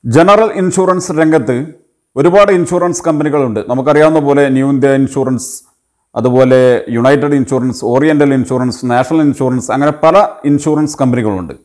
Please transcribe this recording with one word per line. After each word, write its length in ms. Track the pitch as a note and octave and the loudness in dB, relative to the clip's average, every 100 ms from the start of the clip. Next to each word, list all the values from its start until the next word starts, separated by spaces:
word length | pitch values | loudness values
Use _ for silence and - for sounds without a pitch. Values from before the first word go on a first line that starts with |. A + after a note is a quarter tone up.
| B2 B2+ | 2 2
ജനറൽ 340 | F3 G#3 A3 - | 4 2 2 -2
ഇൻഷുറൻസ് 520 | F#3 F3+ F#3 F#3 - D3+ | -4 -2 -2 -2 -4 -2
രംഗത്ത് 360 | D#3 D#3 A2+ B2 D#3 - _ _ _ - | 0 0 0 -4 -6 -14 _ _ _ 0
ഒരുപാട് 320 | D#3 F#3+ G3+ F#3 | 2 4 4 2
ഇൻഷുറൻസ് 480 | E3 F3+ F3 E3 E3 | 0 -2 -2 -4 -2
കമ്പനികളുണ്ട്. 540 | D3+ D3 C#3+ C3 G#2+ G#2 | -2 -2 -2 -2 -4 -4
നമുക്കറിയാവുന്ന 500 | B2 C3 D3+ D#3 D#3+ C#3+ | -2 0 4 4 2 0
പോലെ 160 | C#3+ C#3 C3 | 2 2 0
ന്യൂ 100 | C3+ | 0
ഇന്ത്യ 180 | C#3 C#3 C3+ | 0 2 2
ഇൻഷുറൻസ്, 500 | C3 C3+ C3 B2 - - _ _ _ _ _ - | 0 -2 -4 -4 -8 -16 _ _ _ _ _ -4
അതുപോലെ 400 | A#2+ B2+ C3 B2+ B2+ A#2+ - A#2 | 0 2 4 4 4 2 -2 -4
യുണൈറ്റഡ് 400 | B2+ C#3+ C#3+ C#3+ | 0 0 0 -2
ഇൻഷുറൻസ്, 420 | B2+ B2+ B2+ A2+ A2+ | 0 -2 -4 -4 -2
ഓറിയന്റൽ 400 | B2 D#3 D3+ C#3+ C3+ | 0 2 2 2 0
ഇൻഷുറൻസ്, 440 | B2 C3 B2+ A2 B2+ | -2 -4 -4 -6 -2
നാഷണൽ 320 | A#2+ B2+ D#3+ D3 | -2 0 0 0
ഇൻഷുറൻസ്, 400 | C3 C3 B2+ - | 0 -2 -2 -4
അങ്ങനെ 180 | B2+ C#3+ D3 | -2 -2 0
പല 120 | E3 F#3+ G#3 - D3 | 2 4 0 -2 -2
ഇൻഷുറൻസ് 480 | C#3+ D#3 D3+ D3+ - | -2 0 -2 -2 -2
കമ്പനികളുണ്ട്. 540 | C3 B2 G#2+ F#2+ E2 C2 | -2 0 -2 -4 -8 -14